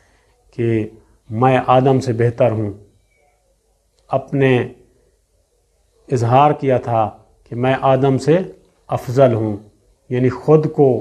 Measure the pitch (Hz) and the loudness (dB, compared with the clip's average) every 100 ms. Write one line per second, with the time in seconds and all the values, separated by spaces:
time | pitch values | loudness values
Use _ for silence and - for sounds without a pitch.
0 | _ _ _ _ _ - 117 113 107 - | _ _ _ _ _ -6 -2 -2 -4 -12
1 | _ _ - 110 131 127 127 127 135 131 | _ _ -10 -2 0 2 2 2 2 0
2 | 127 113 120 117 120 107 107 - _ _ | 0 -2 -2 0 -2 -2 -6 -10 _ _
3 | _ _ _ _ _ _ _ _ _ _ | _ _ _ _ _ _ _ _ _ _
4 | - 135 - 143 135 127 117 - _ _ | -6 -6 -4 0 2 0 -2 -12 _ _
5 | _ _ _ _ _ _ _ _ _ _ | _ _ _ _ _ _ _ _ _ _
6 | - 127 117 127 147 147 135 123 117 113 | -6 -2 2 4 2 2 -2 -2 -2 -2
7 | 107 - _ _ - 117 127 131 135 131 | -2 -6 _ _ -14 -4 -2 0 0 2
8 | 139 131 143 175 185 - _ _ - 117 | 0 0 0 0 -2 -14 _ _ -10 -8
9 | - 123 127 110 110 101 - _ _ _ | -4 2 2 2 -4 -6 -14 _ _ _
10 | - 123 127 - - 156 151 - 139 113 | -8 -2 -2 0 2 2 2 0 2 0